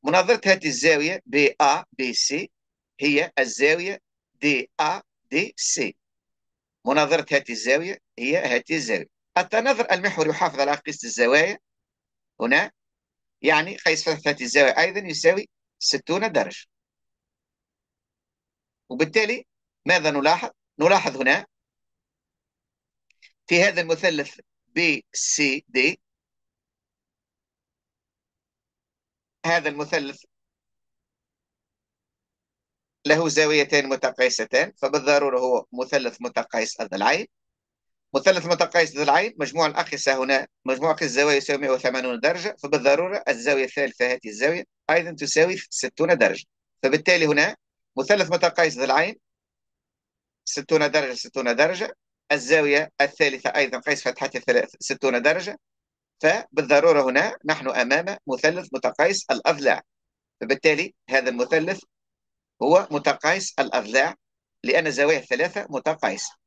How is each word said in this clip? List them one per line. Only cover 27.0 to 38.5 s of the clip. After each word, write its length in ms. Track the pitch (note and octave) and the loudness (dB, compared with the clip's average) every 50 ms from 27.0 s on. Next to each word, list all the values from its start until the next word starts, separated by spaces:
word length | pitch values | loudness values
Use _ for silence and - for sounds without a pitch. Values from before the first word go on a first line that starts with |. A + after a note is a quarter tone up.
| _ _ _ _ _ _ _ _ _ _ _ _ _ _ _ _ _ _ _ _ _ _ _ _ _ _ _ _ _ _ _ _ _ _ _ _ _ _ _ _ _ _ _ _ _ _ _ _ - | _ _ _ _ _ _ _ _ _ _ _ _ _ _ _ _ _ _ _ _ _ _ _ _ _ _ _ _ _ _ _ _ _ _ _ _ _ _ _ _ _ _ _ _ _ _ _ _ -2
هذا 240 | E3 E3+ E3+ D3+ D3+ | 0 0 0 0 -2
المثلث 540 | C#3+ D3 D3 D3 F3 D#3 C#3+ C#3 C3+ - _ _ _ _ _ _ _ _ _ _ _ _ _ _ _ _ _ _ _ _ _ _ _ _ _ _ _ _ _ _ _ _ _ _ _ _ _ _ _ _ _ _ _ _ _ _ _ _ _ _ _ _ _ _ _ _ _ | -6 -6 -6 -4 -4 -4 -4 -6 -12 -16 _ _ _ _ _ _ _ _ _ _ _ _ _ _ _ _ _ _ _ _ _ _ _ _ _ _ _ _ _ _ _ _ _ _ _ _ _ _ _ _ _ _ _ _ _ _ _ _ _ _ _ _ _ _ _ _ _
له 240 | C#3+ D3+ D#3 E3+ D#3+ | 2 2 4 4 0
زاويتين 600 | D3 D3+ D#3 D3+ D#3 D3 C#3+ C#3 D3+ C#3+ C#3 C3+ | 2 2 2 4 4 2 2 2 2 0 0 0
متقايستان، 840 | C3+ B2+ - B2+ B2 - B2+ B2 - - A2 - - B2+ D#3+ G3+ - | -4 -2 -2 -4 0 0 0 0 0 -2 -6 0 0 0 0 0 -4
فبالضرورة 640 | _ - C3+ C#3+ D3 C3 C#3+ D3 C#3+ C#3+ C#3 B2+ B2+ | _ -4 -2 -2 0 2 2 2 2 2 2 0 -2
هو 260 | B2+ B2+ B2 A2 - _ - | 0 0 0 -2 -2 _ -8
مثلث 480 | B2 B2+ B2+ C#3+ C#3 B2+ A#2+ - - | -8 -6 -2 -2 -2 -2 -2 -8 -8
متقايس 600 | A#2 B2 - A#2 A2+ - - A2+ A2+ G#2+ - - | -12 -6 -6 -6 -6 -4 -4 -4 -4 -4 -6 -8
الضلعين. 460 | A2+ G2+ F2+ G2 G#2 A#2 D3 F3+ G#3+ _ _ _ _ _ _ _ _ _ _ _ _ _ _ _ _ _ - | -10 -8 -6 -2 0 0 0 -2 -4 _ _ _ _ _ _ _ _ _ _ _ _ _ _ _ _ _ -6
مثلث 300 | C#3 - F#3+ F#3 F3 D#3 | 0 2 2 2 2 0
متقايس 460 | E3+ | -2